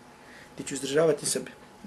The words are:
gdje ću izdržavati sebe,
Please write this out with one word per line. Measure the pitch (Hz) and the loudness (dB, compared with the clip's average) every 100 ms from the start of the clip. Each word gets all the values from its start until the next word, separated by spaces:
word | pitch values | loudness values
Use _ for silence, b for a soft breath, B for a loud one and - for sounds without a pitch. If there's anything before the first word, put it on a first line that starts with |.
| - B B B B - | -20 B B B B -12
gdje | 139 | -8
ću | |
izdržavati | 139 135 143 165 143 139 | -6 0 4 4 2 0
sebe, | 127 127 - - - | -2 -4 -14 -20 -16